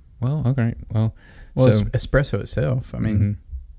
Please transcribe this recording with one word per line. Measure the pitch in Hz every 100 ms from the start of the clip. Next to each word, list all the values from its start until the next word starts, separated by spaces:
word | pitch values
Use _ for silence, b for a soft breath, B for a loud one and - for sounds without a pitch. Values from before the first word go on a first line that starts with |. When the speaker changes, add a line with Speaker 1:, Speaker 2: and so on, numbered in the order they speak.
| - -
Speaker 1:
Well, | 123 151 120
okay. | 131 117 - -
Well, | 110 110 B B B B
Speaker 2:
Well, | - 131
Speaker 1:
so | 107 101
Speaker 2:
es-, | 120 -
espresso | 139 143 104
itself, | - - 123 123 -
I | 120
mean, | 110 101
Speaker 1:
Mm-hmm. | 101 101 - - -